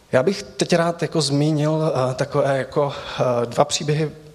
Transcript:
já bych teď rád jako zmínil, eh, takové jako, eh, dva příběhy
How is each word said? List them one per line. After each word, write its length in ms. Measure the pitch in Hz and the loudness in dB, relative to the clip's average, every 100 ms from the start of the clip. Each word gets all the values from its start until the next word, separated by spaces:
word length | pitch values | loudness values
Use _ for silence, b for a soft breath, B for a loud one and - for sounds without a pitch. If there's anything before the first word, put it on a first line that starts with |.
| - | 0
já 120 | 127 | 2
bych 200 | 147 196 | 2 -2
teď 300 | - - 160 | -8 -6 0
rád 280 | 170 170 170 | 2 2 -2
jako 200 | 151 165 | -2 -2
zmínil, 720 | 139 143 151 151 151 156 156 143 127 | 0 2 2 2 2 2 0 0 0
eh, 20 | |
takové 440 | 131 139 147 139 135 | -2 -2 0 2 0
jako, 360 | 127 156 139 - B B | 0 0 0 -2 B B
eh, 260 | 127 120 120 | 0 2 0
dva 200 | - 147 | 0 0
příběhy 460 | - 151 151 151 - - | 0 0 0 -2 -6 -18